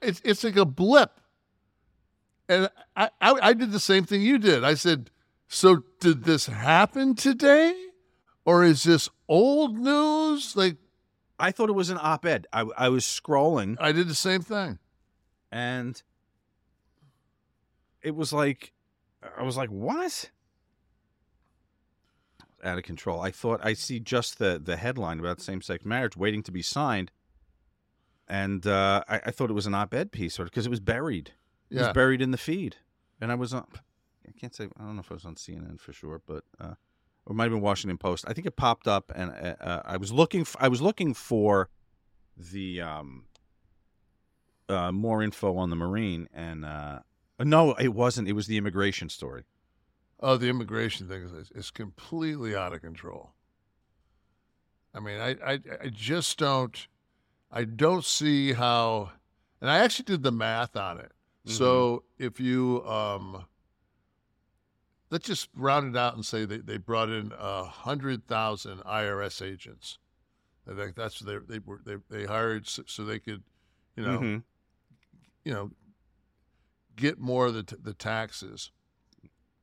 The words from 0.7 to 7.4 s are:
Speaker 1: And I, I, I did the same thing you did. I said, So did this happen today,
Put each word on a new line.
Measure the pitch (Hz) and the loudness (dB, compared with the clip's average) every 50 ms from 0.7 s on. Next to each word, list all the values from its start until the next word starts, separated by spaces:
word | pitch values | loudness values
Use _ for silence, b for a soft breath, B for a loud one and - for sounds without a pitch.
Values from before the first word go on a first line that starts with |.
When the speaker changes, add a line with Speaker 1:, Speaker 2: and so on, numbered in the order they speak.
| 131 175 180 208 269 285 233 - - _ _ _ _ _ _ _ _ _ _ _ _ _ _ _ _ _ _ _ _ _ _ _ _ _ _ - | 4 2 4 8 8 8 8 6 2 _ _ _ _ _ _ _ _ _ _ _ _ _ _ _ _ _ _ _ _ _ _ _ _ _ _ 2
Speaker 1:
And | 180 185 190 196 - - - _ _ | 2 2 2 0 -2 -8 -20 _ _
I, | 190 214 226 - _ | 0 0 0 2 _
I, | - 220 277 269 - | 6 6 6 8 8
I | 214 247 | 6 6
did | 226 254 220 202 | 6 4 0 0
the | 202 | -2
same | - - 196 190 180 | 4 6 6 6 6
thing | - 208 196 202 | 4 2 4 6
you | 240 285 254 | 6 6 6
did. | 208 202 160 123 120 | 6 6 6 6 6
I | 143 156 | 4 4
said, | 139 - 175 160 135 117 - _ _ _ _ _ _ _ _ | 4 4 2 2 2 0 -8 _ _ _ _ _ _ _ _
So | - - - 190 185 156 - - _ _ | -2 6 10 10 10 10 6 -4 _ _
did | - 170 160 127 - | 4 4 4 6 4
this | 165 160 143 - | 4 4 4 2
happen | - 113 104 113 139 160 175 208 - - 269 269 269 254 | -2 -4 -2 4 6 8 8 8 6 4 0 2 2 2
today, | - - 277 269 247 | 2 2 2 2 6